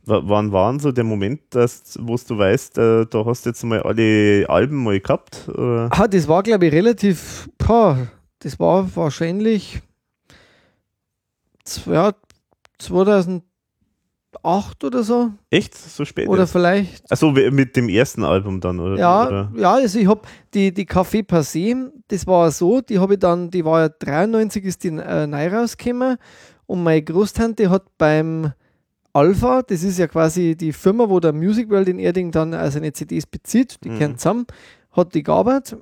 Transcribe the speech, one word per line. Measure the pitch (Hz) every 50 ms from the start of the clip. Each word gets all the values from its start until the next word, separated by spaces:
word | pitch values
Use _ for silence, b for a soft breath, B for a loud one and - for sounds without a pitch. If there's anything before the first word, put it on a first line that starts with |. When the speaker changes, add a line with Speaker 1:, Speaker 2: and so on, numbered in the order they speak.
| -
Speaker 1:
W-, | - 107 95 71
wann | 92 104 104 104 104
war | 98 92 92 110
denn | 131 147
so | 143 147
der | 127 123 117
Moment, | 113 110 101 98 101 139 151 _ _
dass, | - 123 120 120 - - _ - - -
wo | 113 117 117
du | 123 - - 120
weißt, | 104 101 95 107 135 - - -
äh, | - 117 113 113 113 113
da | 113 - 110 107
hast | 117 120 - -
du | 120
jetzt | 117 - -
mal | 117 113 104
alle | - - 107 113 113 110 107 107 104 104 101 101 95
Alben | - 76 87 113 143 151 139 123
mal | 110 101 95
gehabt, | - - 139 - _ - - - - -
oder? | - - 123 123 120 117 117 120
Speaker 2:
Ah, | 127 151 208
das | 226 196 185 147 143
war, | 160 180
glaube | 196 226 226 196 175
ich, | 160 139
relativ, | 160 196 233 240 - - 202 175 151 - - - - - - _
boah, | - - - 220 233 220 185 143 127 123 117 - _ _ _ _ _
das | - 156 127 -
war | 170 170 165 190 190 185 185
wahrscheinlich | 175 165 151 131 - 165 165 180 202 214 226 226 196 - - - - - _ _ _ _ _ _ _ _ b b b b b b b b b b b b b _ _ _ _ _ _ _ _ _ _ _ _ _ _ -
z-, | - - - -
ja, | 180 170 156 180 214 196 _ _ _ _ _ _ _ _ _ _ _ _
zweitausendacht | - - - 180 180 190 208 208 196 175 175 185 175 - _ _ _ _ _ _ _ _ _ _ _ _ _ _ _ _ _ - - - 151 175 202 196 - - - -
oder | 269 240 247
so. | 226 202 240 240 240 233 208 - _ -
Speaker 1:
Echt? | - 180 - - -
So | - - - - - 147
spät | - - 170 - -
Speaker 2:
Oder | 196 185
Speaker 1:
erst? | 185 165
Speaker 2:
vielleicht | - 180 175 175 185 202 202 170 - - _ -
Speaker 1:
Ach | 165
so, | 135 160 156 139
we-, | 135 - 123
mit | 139 139 135 120 -
dem | 131 120 110
ersten | 90 107 127 - - -
Album | 104 73 87 95 101 104 95 92
dann, | 87 90 90 90
oder? | 85 92 98 95
Speaker 2:
Ja, | 180 175 180 208 240
Speaker 1:
Oder? | 262 - 98 98 104 156
Speaker 2:
ja, | 226 196 175 208
also | 262 269 208 180 240
ich | 202
hab | 185 214 214 - B B B B B
die, | - 202 196 190 175
die | 202 190
Café | - - 180 185 - - 220 208
Passé, | - 175 165 143 - - 160 180 220 247 262 262 254 - 269 - -
das | 214 180 -
war | 185 185 175 170 165
so, | 143 - 180 175 233 269
die | 254 - 226 185
hab | 185 196
ich | 202 196
dann, | 190 180 170 175 175 170
die | 185 185 160
war | 160 160 165
ja | 160 156
dreiundneunzig, | 156 - - 143 139 156 190 226 226 220 220 208 - 208 190
ist | 190 170 - -
die, | 180
äh, | 160 156 - - 175 156 151
neu | 147 147 143 151 175
rausgekommen | 196 226 240 226 - - - 240 247 247 254 262 254 233 b b b b b b b b b
und | - - 180 170
meine | 165 160 160
Großtante | 151 160 160 185 214 202 - - 226 226 220 - 220 180
hat | 185 196 - _ _ -
beim | 160 151 151 156 156 160 160 160 160 151 - _ _ _ _ _ _ _ _ _ _ _
Alpha, | - 143 143 175 202 185 226 247 254 262
das | 254 - 208 160
ist | 170 202 185 180
ja | 175
quasi | 151 - 165 160 160 156 185 175 165 160
die | 165 170 156
Firma, | 143 - - 185 202 233 240 208
wo | 190 180
der | 170 160
Music | 147 151 165 196 214 226 240 214
World | 202 196 196 185
in | 180 185
Erding | 190 180 175 185 180 170
dann, | 160 160 160 160
äh, | 165 165 165 151
seine | 139 151 156 156
C | 139 - 156
Ds | - 170 165 151
bezieht, | - - - - - - 226 262 - - -
die | - -
Speaker 1:
Mhm. | 113
Speaker 2:
gehören | 110 151 147 120 123
zusammen, | - 160 214 240 240 B B B B B B B B B
hat | - - 180 - -
die | 165 147
gearbeitet | 156 156 175 190 233 262 277 262 - 220 -